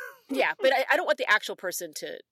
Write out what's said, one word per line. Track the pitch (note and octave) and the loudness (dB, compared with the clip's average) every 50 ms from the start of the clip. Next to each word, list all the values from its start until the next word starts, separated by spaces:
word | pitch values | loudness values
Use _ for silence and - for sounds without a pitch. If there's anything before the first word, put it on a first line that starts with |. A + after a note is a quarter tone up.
| - - - - _ - | -12 -14 -18 -20 _ -4
Yeah, | C4+ C4 - D#3 D#3+ - A3 | -2 0 0 0 0 2 2
but | C4 C4+ | 2 4
I, | C4 - - C#4 | 2 2 2 2
I | |
don't | - - | 2 2
want | - D4+ C#4+ | 0 0 0
the | A3+ - | 2 2
actual | G#3 G#3+ - - F#3+ | 2 2 2 -2 -8
person | - - F3+ F3 - F3+ D#3 D3 | -6 -6 -6 -6 -6 -8 -10 -10
to | - E3 D3 - - - _ | -10 -10 -10 -10 -12 -16 _